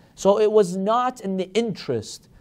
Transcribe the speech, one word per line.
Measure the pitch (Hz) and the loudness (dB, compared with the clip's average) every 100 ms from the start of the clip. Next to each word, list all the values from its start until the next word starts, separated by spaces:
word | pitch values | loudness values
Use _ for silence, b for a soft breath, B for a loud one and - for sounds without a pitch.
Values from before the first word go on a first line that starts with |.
| b | b
So | - 190 214 | -2 2 4
it | 214 | 4
was | 214 180 | 4 2
not | 190 196 240 254 254 | 0 -2 0 -2 -4
in | 190 190 | -6 -6
the | 185 | -2
interest | 220 233 165 - 117 - - _ b | -2 -4 -6 -6 -6 -8 -16 _ b